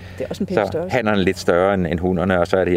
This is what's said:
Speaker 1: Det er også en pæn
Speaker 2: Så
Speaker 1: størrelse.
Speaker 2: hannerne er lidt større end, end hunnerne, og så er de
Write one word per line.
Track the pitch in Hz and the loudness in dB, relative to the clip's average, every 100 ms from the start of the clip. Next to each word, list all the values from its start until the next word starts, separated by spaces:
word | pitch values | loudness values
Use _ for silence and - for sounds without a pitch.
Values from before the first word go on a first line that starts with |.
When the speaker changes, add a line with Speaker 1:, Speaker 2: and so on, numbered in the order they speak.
| - - | -14 -12
Speaker 1:
Det | |
er | - | -10
også | - | -6
en | 196 | -4
pæn | 180 | -2
Speaker 2:
Så | 98 | -2
Speaker 1:
størrelse. | 160 180 127 | -4 -2 0
Speaker 2:
hannerne | 107 104 | 0 2
er | |
lidt | 92 90 | 0 0
større | - 87 95 | 2 2 2
end, | 98 85 | 2 0
end | 82 | -2
hunnerne, | 90 92 92 90 | 0 0 2 2
og | 85 | 2
så | 95 | 2
er | |
de | 87 | 2